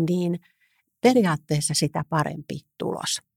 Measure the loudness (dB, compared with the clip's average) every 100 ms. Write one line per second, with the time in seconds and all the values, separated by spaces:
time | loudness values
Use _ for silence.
0 | -2 0 -2 -4 _ _ _ _ _ _
1 | 4 4 4 0 0 -2 0 -2 -2 -4
2 | -4 -2 -2 -4 -10 -12 -12 -10 -6 -6
3 | -6 -8 _